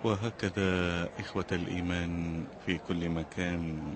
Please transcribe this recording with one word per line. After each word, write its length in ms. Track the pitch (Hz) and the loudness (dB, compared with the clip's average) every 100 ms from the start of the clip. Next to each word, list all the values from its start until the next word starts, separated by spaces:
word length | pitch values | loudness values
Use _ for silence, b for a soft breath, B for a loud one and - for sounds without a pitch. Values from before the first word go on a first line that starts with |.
وهكذا 640 | 117 101 113 - 104 90 95 92 87 87 85 - | 4 2 0 0 0 4 4 4 4 2 -2 -4
إخوة 260 | 101 98 85 | -4 -2 0
الإيمان 920 | 90 87 90 87 87 85 85 85 82 78 - - | 0 0 -2 0 0 0 0 -2 -2 -4 -8 -2
في 120 | 85 | -2
كل 320 | - 90 85 | 0 0 0
مكان 840 | 82 82 - 90 87 82 78 76 | 0 -2 -2 -2 -2 -2 -4 -6